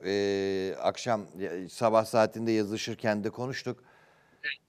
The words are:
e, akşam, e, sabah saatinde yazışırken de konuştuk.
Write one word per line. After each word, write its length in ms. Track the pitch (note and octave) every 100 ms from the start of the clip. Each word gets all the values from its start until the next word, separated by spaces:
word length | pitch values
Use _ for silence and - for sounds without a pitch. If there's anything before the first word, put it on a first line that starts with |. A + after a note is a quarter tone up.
| F#2
e, 680 | G2+ G2+ G2 G2 F#2+ F#2+ C#2
akşam, 460 | E2 - B2 A2 F2+ E2+
e, 300 | F#2+ F2 F2
sabah 360 | - A#2 A2 G#2+
saatinde 460 | A#2 A2 A2+ A2+
yazışırken 720 | A2 G2+ G#2+ - G#2+ A2+ G#2
de 60 | F#2+
konuştuk. 540 | F#2+ B2+ C3 B2 A#2 - - _ _ _ _ D3 -